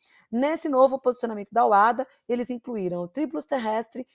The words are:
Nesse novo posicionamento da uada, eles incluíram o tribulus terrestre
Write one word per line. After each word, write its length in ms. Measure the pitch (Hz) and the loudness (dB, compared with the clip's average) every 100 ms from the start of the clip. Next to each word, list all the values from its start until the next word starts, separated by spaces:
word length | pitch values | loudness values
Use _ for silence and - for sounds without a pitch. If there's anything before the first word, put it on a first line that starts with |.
| - - _ | -20 -20 _
Nesse 360 | 226 277 320 320 | -2 -2 -2 0
novo 300 | 262 262 262 | 4 4 4
posicionamento 560 | 254 240 226 214 202 | -2 -2 -4 -6 -4
da 140 | 226 240 | 0 4
uada, 400 | 202 214 240 277 _ - | 6 4 2 -6 _ -6
eles 220 | 240 240 | -4 -4
incluíram 540 | 247 - 226 180 175 | -8 -8 -6 -4 -4
o 40 | 175 | -6
tribulus 380 | 262 294 302 - | -6 -6 -6 -4
terrestre 600 | 269 220 220 233 262 254 | -4 -2 -4 -4 -10 -16